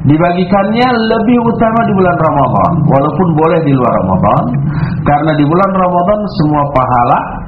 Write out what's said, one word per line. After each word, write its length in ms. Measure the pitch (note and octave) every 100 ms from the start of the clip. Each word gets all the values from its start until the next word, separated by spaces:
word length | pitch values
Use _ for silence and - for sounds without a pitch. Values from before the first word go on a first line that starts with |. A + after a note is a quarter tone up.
Dibagikannya 840 | C#3+ D#3 F3 F3 F3+ G3 G3+ A3+ B3+ A#3+
lebih 380 | A3 A3 G#3+ A#3+ A#3
utama 320 | G3+ A3+ A3+ G3+
di 60 | F#3+
bulan 220 | F3+ E3+
Ramadan, 540 | D#3 C#3+ C3 G#2 E3+ E3+ -
walaupun 360 | C3+ D3 D3+ F3+ D3+
boleh 200 | D#3+ -
di 80 | C#3+
luar 220 | C3 A#2+ G#2+
Ramadan, 400 | F#2+ F#2 G2+ C3 G#3+ C#3+ - D3 - - -
karena 240 | C#3+ D#3 D3+
di 60 | C#3+
bulan 240 | E3+ G3
Ramadan 480 | F#3+ F3+ F3 F3 G#3 G3+ -
semua 200 | D3+ D3+ C#3+ C3
pahala 440 | B2 B2 A#2+ F3+ - -